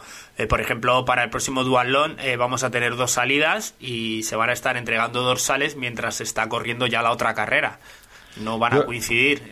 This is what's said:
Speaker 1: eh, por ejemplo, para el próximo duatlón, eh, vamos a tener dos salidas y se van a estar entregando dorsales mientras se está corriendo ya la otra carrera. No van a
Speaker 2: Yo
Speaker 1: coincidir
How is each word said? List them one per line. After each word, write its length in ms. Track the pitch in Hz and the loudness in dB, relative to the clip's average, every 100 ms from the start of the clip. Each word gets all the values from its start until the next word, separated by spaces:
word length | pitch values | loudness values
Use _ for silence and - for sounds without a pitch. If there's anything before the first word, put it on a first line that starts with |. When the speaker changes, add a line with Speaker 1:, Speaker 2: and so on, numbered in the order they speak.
| - - - - | -14 -18 -14 -6
Speaker 1:
eh, 80 | 110 | 0
por 140 | 117 | 0
ejemplo, 440 | 110 117 123 127 | 0 0 2 2
para 180 | 123 123 | 4 2
el 60 | 117 | 0
próximo 320 | 127 147 131 | -2 -2 -2
duatlón, 520 | 127 127 123 135 156 - | 2 4 4 2 2 -2
eh, 160 | 135 123 | -4 0
vamos 260 | 123 127 | 0 0
a 60 | 127 | -2
tener 260 | 120 120 120 | 0 0 0
dos 160 | 123 | 0
salidas 640 | - 123 143 156 214 - - | 0 2 2 2 0 -4 -12
y 420 | 127 117 113 110 | -8 -4 -4 -4
se 120 | 110 110 | -4 0
van 140 | 117 | 0
a 20 | |
estar 240 | 123 135 123 | 0 0 -2
entregando 460 | 117 113 120 123 | -2 0 0 0
dorsales 540 | 127 123 - 135 147 143 | 0 2 0 0 0 -4
mientras 400 | 123 117 117 - | -6 -4 -4 -4
se 80 | |
está 240 | 110 - 110 | -4 -2 -2
corriendo 380 | 117 117 120 123 | -2 -4 -2 0
ya 140 | 117 | 2
la 80 | 117 | 2
otra 240 | 120 117 | 2 0
carrera. 440 | 113 107 139 127 - - - - - - - | 0 0 0 0 -6 -18 -20 -20 -20 -20 -10
No 220 | 110 113 | -6 0
van 160 | 117 | 4
a 20 | 120 | 4
Speaker 2:
Yo 100 | 120 | 2
Speaker 1:
coincidir 560 | 120 104 117 139 143 113 | -2 0 4 4 2 -4